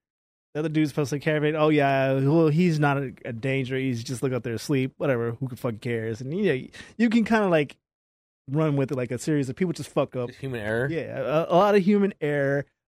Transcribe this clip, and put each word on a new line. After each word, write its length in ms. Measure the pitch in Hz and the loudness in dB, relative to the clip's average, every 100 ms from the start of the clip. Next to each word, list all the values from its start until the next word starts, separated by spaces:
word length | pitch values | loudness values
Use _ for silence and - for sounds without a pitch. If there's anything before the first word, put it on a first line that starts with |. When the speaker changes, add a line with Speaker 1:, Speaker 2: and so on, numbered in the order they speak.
| _ _ _ _ _ 147 | _ _ _ _ _ -6
Speaker 1:
The 60 | |
other 80 | 160 | -2
dude's 200 | 156 151 | 0 0
supposed 220 | 156 139 | 0 -4
to 60 | 147 | -2
take 40 | |
care 140 | 160 151 | 0 0
of 60 | |
it. 100 | 151 | 0
"Oh, 160 | 156 151 | 2 4
yeah, 440 | 151 139 135 135 | 4 4 4 2
well, 340 | 135 139 165 160 | 2 4 4 4
he's 320 | 151 180 156 | 4 2 2
not 180 | 147 139 | 2 0
a, 160 | 135 - | -4 -10
a 100 | - | -10
danger. 440 | 117 135 135 127 131 | -6 -2 -2 -2 -2
He's 260 | 131 120 | -2 -4
just, 200 | 120 127 | -6 -4
like, 80 | 135 | -2
up 100 | 127 | -2
there 140 | 120 113 | -4 -6
asleep. 380 | - 139 131 - | 0 0 0 -2
Whatever, 360 | 147 120 117 | -2 0 -2
who 140 | 117 127 | -4 -8
can 100 | 120 | -6
fucking 200 | 127 107 | -6 -6
cares?" 440 | 123 117 113 113 | -6 -4 -4 -8
And, 140 | 127 175 | -6 -2
you 80 | 196 131 | 0 -2
know, 120 | - - - - | -4 -18 -10 0
you 120 | 233 | 2
can 120 | 233 | 2
kinda, 260 | 208 220 196 | 2 2 4
like, 280 | 160 135 - _ _ _ _ _ _ - | 2 2 -6 _ _ _ _ _ _ -6
run 280 | 147 156 139 | -2 0 0
with 140 | 131 | -2
it, 40 | 135 | -2
like, 160 | 123 | -4
a 80 | 127 | -6
series 280 | - 151 131 | -2 -2 -2
of 80 | - | -2
people 180 | 180 | -4
just 180 | 156 - | -4 -4
fuck 240 | - 131 127 | -2 -2 -4
up. 140 | 120 | -8
Speaker 2:
Just 100 | - | -8
human 200 | 135 120 | -8 -6
error? 280 | 107 113 139 | -2 -2 -2
Speaker 1:
Yeah, 300 | 165 110 123 | -4 -6 -6
a, 340 | 123 151 165 | -2 0 2
a 20 | 175 | 4
lot 200 | 202 208 | 6 4
of 80 | |
human 320 | 180 202 196 - | 4 4 2 -2
error. 460 | 147 147 139 139 - _ | -4 0 0 -2 -4 _